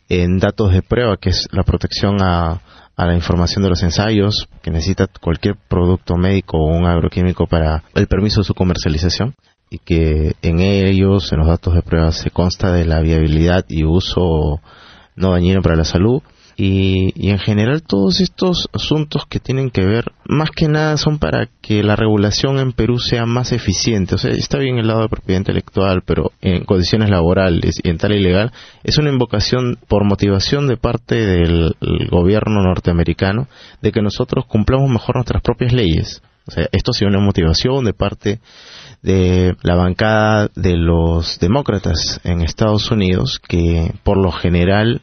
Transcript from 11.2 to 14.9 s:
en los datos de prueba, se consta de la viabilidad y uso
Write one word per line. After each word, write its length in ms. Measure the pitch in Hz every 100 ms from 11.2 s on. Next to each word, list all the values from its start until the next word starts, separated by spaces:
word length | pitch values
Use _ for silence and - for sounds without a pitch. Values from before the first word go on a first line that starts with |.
| -
en 60 | 76
los 80 | 78
datos 280 | 85 -
de 80 | 85
prueba, 280 | - 82 82
se 200 | 85 -
consta 420 | - 92 - 98
de 140 | 87 82
la 140 | 80
viabilidad 640 | 80 80 80 78 85 90 -
y 160 | 80
uso 760 | 78 87 - 92 90 78 78 73 - - -